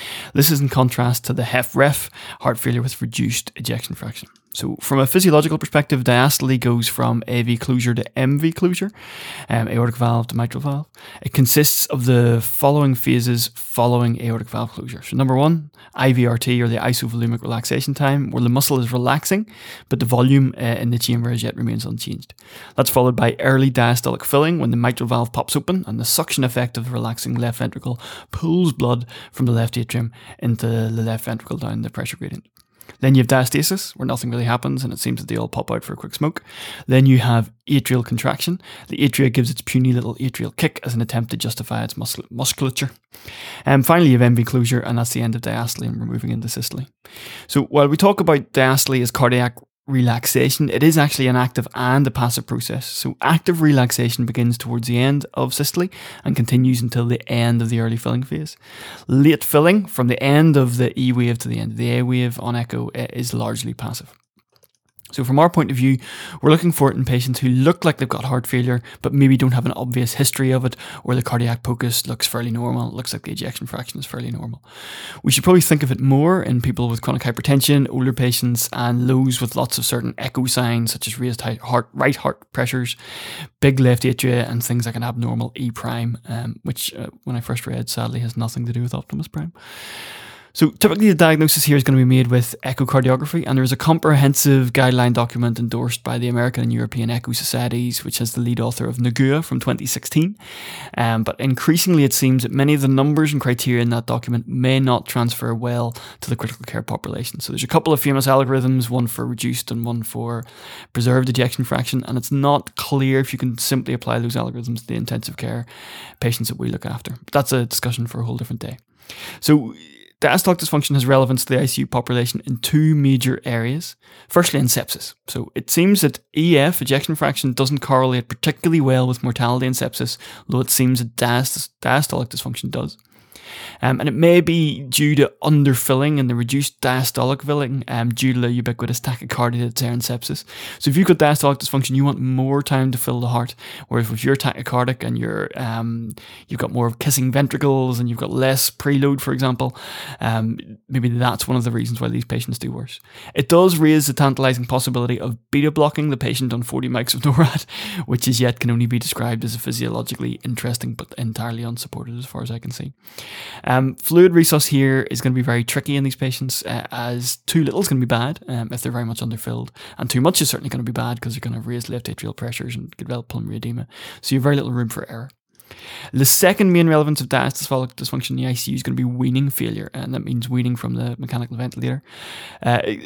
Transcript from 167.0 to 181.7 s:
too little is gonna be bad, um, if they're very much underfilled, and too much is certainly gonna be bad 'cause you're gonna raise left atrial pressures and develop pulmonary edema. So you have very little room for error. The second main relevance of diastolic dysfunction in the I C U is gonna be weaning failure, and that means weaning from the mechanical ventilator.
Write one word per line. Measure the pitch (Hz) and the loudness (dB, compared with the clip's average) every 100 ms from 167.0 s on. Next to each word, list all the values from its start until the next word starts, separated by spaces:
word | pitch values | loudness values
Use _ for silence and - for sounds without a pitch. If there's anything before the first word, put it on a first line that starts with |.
| 120 123 123 - | -6 -4 -4 -6
too | - 165 | -2 0
little | 156 147 | 2 0
is | 185 | 0
gonna | 135 | 0
be | 123 | 2
bad, | 120 127 170 - | 0 0 -6 -6
um, | 123 113 | -6 -6
if | 120 | -6
they're | 131 | -6
very | 120 117 | -6 -6
much | 113 | -6
underfilled, | 120 110 - 117 120 - - - | -6 -6 -6 -8 -8 -14 -20 -8
and | 123 | -2
too | 127 | 2
much | 147 185 | 2 2
is | 147 | 0
certainly | - 123 | -2 -6
gonna | 127 | -6
be | 117 | -6
bad | 120 120 120 | -4 -6 -6
'cause | 120 | -8
you're | 113 | -10
gonna | 117 117 | -8 -8
raise | 113 120 117 | -6 -8 -8
left | 120 117 | -8 -8
atrial | 107 107 - | -8 -10 -8
pressures | 120 120 127 120 | -10 -8 -8 -10
and | - - | -12 -14
develop | - 123 117 | -10 -8 -8
pulmonary | 120 107 110 | -10 -8 -8
edema. | 120 120 123 - - - | -6 -8 -10 -14 -20 -14
So | - | -2
you | 135 | 0
have | |
very | 131 143 | 2 2
little | 123 | 0
room | 123 117 | -2 -4
for | - - | -6 -10
error. | 117 131 - _ _ _ - - - - | -14 -16 -20 _ _ _ -20 -20 -18 -6
The | 123 135 | 2 2
second | - 185 202 196 | 6 4 6 6
main | 175 165 | 6 6
relevance | 156 147 151 | 4 4 0
of | 131 | 0
diastolic | 131 131 - - 135 127 | 0 0 -2 -4 -4 -4
dysfunction | - - 131 - | -8 -8 -6 -4
in | 127 | -4
the | 127 | -2
I | |
C | 120 - | -4 -4
U | |
is | 131 | -4
gonna | 127 | -4
be | 127 | -2
weaning | 123 123 127 127 139 | -2 0 0 2 0
failure, | - 123 107 - | -2 -4 -6 -8
and | 131 123 | -10 -8
that | 127 | -8
means | - 123 123 | -4 -4 -2
weaning | 123 123 120 | -2 0 -2
from | 123 120 | -4 -4
the | 120 120 | -4 -6
mechanical | 117 123 117 117 | -6 -6 -6 -8
ventilator. | 123 | -8